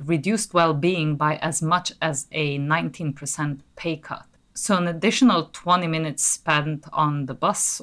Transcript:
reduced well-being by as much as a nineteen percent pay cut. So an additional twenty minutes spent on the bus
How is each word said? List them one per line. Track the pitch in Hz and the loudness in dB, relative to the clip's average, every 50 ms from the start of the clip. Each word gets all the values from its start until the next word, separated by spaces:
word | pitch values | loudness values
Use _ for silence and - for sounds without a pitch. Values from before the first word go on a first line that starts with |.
| 147 | 0
reduced | 143 170 160 - 185 214 214 214 - - | 0 0 0 2 2 0 0 -2 0 2
well-being | 175 170 165 156 143 139 175 185 175 156 151 151 | 4 4 4 4 2 2 2 2 2 0 0 0
by | 143 151 151 151 | 2 0 0 0
as | - - 160 156 - - | 0 -2 -4 -2 -2 0
much | 156 170 180 175 - - - - | 2 0 0 0 -4 -6 -2 -2
as | 160 151 143 - - | -2 -2 -4 -6 -6
a | - 156 156 147 143 139 | -4 -2 -2 -2 -2 -2
nineteen | 143 143 156 170 165 165 - - 175 151 131 | 0 0 0 0 0 -4 -6 -6 -6 -6 -6
percent | - - 139 - - 156 147 143 135 - _ _ | -6 -8 -8 -6 -4 -4 -4 -4 -6 -10 _ _
pay | - - 170 160 | -8 -6 -4 -4
cut. | 151 - - - - - - _ _ _ _ _ | -4 -6 -12 -14 -14 -14 -20 _ _ _ _ _
So | - - - 208 | -8 -2 0 2
an | 185 175 | 2 2
additional | 175 170 165 156 214 226 - 269 247 202 175 156 - - | 0 -2 0 0 0 4 6 6 6 6 4 2 -2 -8
twenty | - - 175 175 180 180 | -8 0 2 2 2 2
minutes | 165 160 160 160 156 139 - - | 0 0 -2 -2 -2 -2 -2 -2
spent | - - - - - 156 147 147 151 156 151 - - - | -2 -2 -2 0 0 0 2 2 0 -4 -6 -8 -6 -2
on | - 156 151 147 143 143 | 0 0 0 0 0 -2
the | 131 135 | -4 -4
bus | 120 - 175 202 - - - - - | -2 0 0 0 0 -2 -2 -4 -6